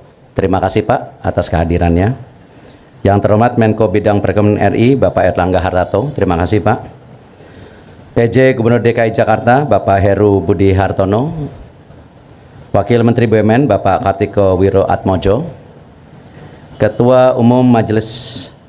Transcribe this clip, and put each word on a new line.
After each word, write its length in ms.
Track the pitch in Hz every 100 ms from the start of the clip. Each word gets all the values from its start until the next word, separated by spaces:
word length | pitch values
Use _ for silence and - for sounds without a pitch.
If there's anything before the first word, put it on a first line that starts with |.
| - _ _
terima 280 | - 92 92
kasih, 240 | 95 110 -
Pak, 360 | 131 - -
atas 280 | 92 101 -
kehadirannya. 640 | 82 82 87 85 85 104 131 - - - - - - - -
Yang 160 | 98 101
terhormat 340 | 98 107 120 117
Menko 320 | 110 104 107
Bidang 320 | 104 107 104
Perekonomian 360 | 98 104 104 104
R 120 | 98 -
I, 100 | 117
Bapak 320 | 135 92 95 90
Erlangga 320 | 92 87 92
Hartarto, 540 | 90 87 87 101 143
terima 240 | - 92 85
kasih, 240 | 87 104
Pak. 160 | 104 123 - - - - - - - - - - - - -
P 40 | 120 117
J 240 | 127 131
Gubernur 240 | 127 113 120
D 160 | 113
K 160 | 117 113
I 0 |
Jakarta, 560 | 113 113 113 117 135 143
Bapak 320 | 98 104 98
Heru 400 | 98 95 104 98
Budi 320 | 85 90 98
Hartono, 800 | 95 95 90 95 107 147 165 143 - - - - - - - - - - - -
Wakil 280 | 104 101 117 117
Menteri 200 | 113 113
B 80 | 110
U 80 | 107
M 40 |
N, 120 | 120 143
Bapak 320 | 98 98 82
Kartiko 560 | 98 95 98 101 95 90
Wiro 240 | 95 98 90
Atmojo, 560 | - - 92 95 113 170 - - - - - - - - - - - -
Ketua 640 | - 107 - 120 127 127 131
Umum 240 | 117 123
Majelis 880 | 127 117 113 110 - - - - - -